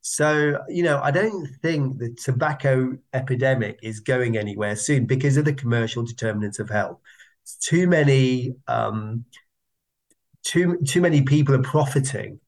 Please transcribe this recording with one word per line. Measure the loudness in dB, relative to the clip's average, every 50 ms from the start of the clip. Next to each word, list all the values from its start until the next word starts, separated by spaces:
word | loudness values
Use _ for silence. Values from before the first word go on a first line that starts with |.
So, | _ -8 -2 0 0 2 2 2 2 0 0 -2 -6 -6
you | -4 -2 0
know, | 0 0 0 0
I | 0
don't | 0 0 0 0 -2 -6 -10 -10 -12 -6
think | -4 -2 -2 0 -2 -4 -4
the | -6 -8 -8 -8
tobacco | -8 -4 -2 0 0 0 -2 -2 -2 0 0 2 2 0 -2 -4 -8 _ _ -6
epidemic | -6 -2 -2 -2 0 2 2 2 0 -2 -4 -6 _ -10
is | -10 -10 -8
going | -2 -2 0 0 2 0 0
anywhere | -2 -2 -4 -4 -4 -4 -4 -2
soon | -4 -2 0 2 2 2
because | 2 0 2 2 2 2
of | 4 2
the | 0 -2
commercial | -2 -2 0 0 0 0 -2 -2 -6 -6
determinants | -6 -6 -6 -4 -4 -2 -2 -4 -4 -6 -8
of | -8 -4
health. | -2 -2 -2 -2 -6 _ _ -20 -20 _ -20 _ _ _ _
It's | -20 -12
too | -10 -4 0 2 2 4
many, | 4 4 4 6 6 6 6 4 4 2 0 -2 -4 -8 -10 _
um, | -4 -2 -2 -2 -2 -4 -6 -6 -6 -6 -8 -8 _ _ -20 _ _ _ _ _ _ _ _ _ _ _ _ _ _ _ _ _ _ _ _ _
too, | -2 0 2 2 2 2 0 -2
too | 0 2 2
many | 4 4 4 4 4
people | 4 4 4 4 4 2
are | 2
profiting | 2 2 2 0 0 2 0 0 0 0 -6 -6 -8 -10 -14 -18 _